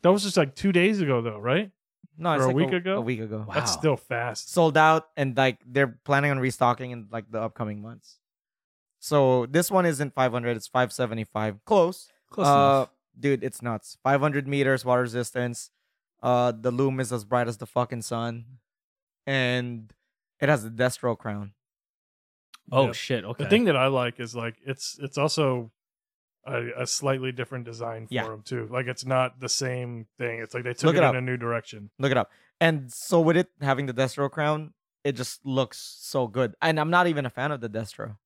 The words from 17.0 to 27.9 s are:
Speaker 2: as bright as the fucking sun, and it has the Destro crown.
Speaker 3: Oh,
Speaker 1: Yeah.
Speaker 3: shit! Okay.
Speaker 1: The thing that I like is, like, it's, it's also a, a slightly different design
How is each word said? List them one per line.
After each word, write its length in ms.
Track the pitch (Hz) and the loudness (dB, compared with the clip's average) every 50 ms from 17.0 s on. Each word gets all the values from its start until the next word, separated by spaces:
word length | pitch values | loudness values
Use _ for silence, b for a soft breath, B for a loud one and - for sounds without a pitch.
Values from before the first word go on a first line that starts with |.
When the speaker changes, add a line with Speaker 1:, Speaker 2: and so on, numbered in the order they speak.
| 131 113 | -4 -4
Speaker 2:
as 140 | 123 117 104 | -4 -6 -4
bright 220 | 101 123 123 120 117 | -2 0 0 0 0
as 100 | 117 101 | -4 -8
the 80 | 127 | -12
fucking 380 | - _ 127 123 - - 117 107 | -6 _ -2 -2 -2 -4 -10 -8
sun, 420 | - 120 117 117 117 117 120 117 120 131 123 _ _ _ _ _ _ _ _ _ _ _ _ _ | -6 -4 -4 -4 -4 -6 -10 -14 -16 -20 -20 _ _ _ _ _ _ _ _ _ _ _ _ _
and 680 | - 139 135 127 123 123 127 123 123 120 117 110 110 _ _ _ _ _ _ _ _ _ _ | -4 -2 0 0 0 0 -2 -2 -4 -8 -10 -14 -18 _ _ _ _ _ _ _ _ _ _
it 100 | - 139 | 0 2
has 140 | 151 127 104 | 2 2 0
the 60 | 113 | -6
Destro 480 | 117 113 127 127 - - - 123 113 - | -4 -2 0 -2 0 -2 -2 -4 -4 -2
crown. 360 | - 110 104 101 101 98 _ _ _ _ _ _ _ _ _ _ _ _ _ _ _ _ _ _ _ _ - - _ - | -6 -8 -8 -8 -10 -12 _ _ _ _ _ _ _ _ _ _ _ _ _ _ _ _ _ _ _ _ -20 -20 _ -2
Speaker 3:
Oh, 160 | 123 131 139 120 | 2 2 2 2
Speaker 1:
Yeah. 40 | |
Speaker 3:
shit! 340 | 117 - - - 135 117 90 | 0 -6 -6 -4 -4 -4 -4
Okay. 180 | 101 120 - 147 | -8 -8 -6 0
Speaker 1:
The 60 | - | 2
thing 160 | 196 226 240 | 2 4 4
that 100 | 202 151 | 4 4
I 120 | 131 131 135 | 4 2 2
like 320 | 135 131 123 120 117 - | 2 2 0 -2 -4 -8
is, 160 | 123 113 113 | -12 -10 -8
like, 220 | 120 117 117 117 _ _ | -8 -8 -8 -10 _ _
it's, 360 | 135 135 - - - - - | -10 -10 -8 -8 -12 -10 -10
it's 160 | 143 135 - 143 | -10 -8 -2 0
also 540 | 139 156 - - 151 135 131 123 117 110 _ _ _ _ _ _ _ _ _ _ _ _ _ _ _ | 0 0 2 2 2 2 2 0 -4 -8 _ _ _ _ _ _ _ _ _ _ _ _ _ _ _
a, 360 | 127 135 117 120 120 120 123 127 | -8 -6 -6 -6 -6 -6 -8 -6
a 20 | |
slightly 460 | 123 - - 143 139 135 131 127 131 | -4 -4 -2 0 0 0 0 -2 -6
different 340 | 127 123 127 - 135 127 120 | -6 -6 -8 -8 -8 -12 -10
design 400 | 117 117 113 117 117 | -12 -10 -10 -8 -8